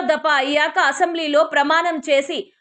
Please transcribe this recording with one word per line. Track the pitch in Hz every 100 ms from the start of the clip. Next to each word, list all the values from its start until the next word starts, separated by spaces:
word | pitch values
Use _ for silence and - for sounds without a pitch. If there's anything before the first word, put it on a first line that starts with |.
| 277
దఫా | 302 311 285
అయ్యాక | 269 294 311 339 302
అసెంబ్లీలో | 277 349 339 311 294 311
ప్రమాణం | 302 285 320 349 320 311
చేసి | 277 277 302 - _